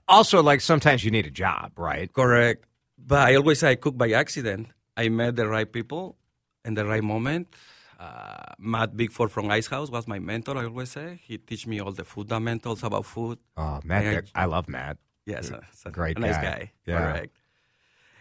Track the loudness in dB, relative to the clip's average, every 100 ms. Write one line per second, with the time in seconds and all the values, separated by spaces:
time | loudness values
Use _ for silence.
0 | 8 8 10 6 6 4 4 4 6 4
1 | 2 0 -2 -2 -2 -2 -6 -8 -6 -4
2 | -4 0 4 6 4 2 _ _ _ _
3 | 0 4 6 6 6 4 4 2 0 0
4 | 2 2 0 -4 -4 -6 -8 _ _ -4
5 | 0 0 0 0 -2 -2 -4 -6 -8 -10
6 | -10 -16 _ _ _ _ -6 -4 -2 -2
7 | -2 -2 -2 -4 -6 _ -20 -20 _ _
8 | -20 -16 -16 -16 -18 -14 -6 -4 -4 -2
9 | -4 0 -2 0 0 0 0 -6 -6 -8
10 | -8 -8 -8 -8 -6 -6 -8 -10 -12 -12
11 | -14 -16 -16 -16 -12 -12 -8 -8 -8 -10
12 | -12 -12 -6 -4 -4 -4 -6 -6 -4 -4
13 | -4 -8 -8 -10 _ -8 -6 -6 -2 0
14 | 0 -2 -4 -2 -2 -2 -4 -8 -10 -12
15 | _ _ -12 -10 -10 -12 -18 _ -12 -6
16 | -4 -2 -2 -2 -4 -6 -12 _ -4 -2
17 | -2 -4 -8 _ _ _ _ _ _ _
18 | _ _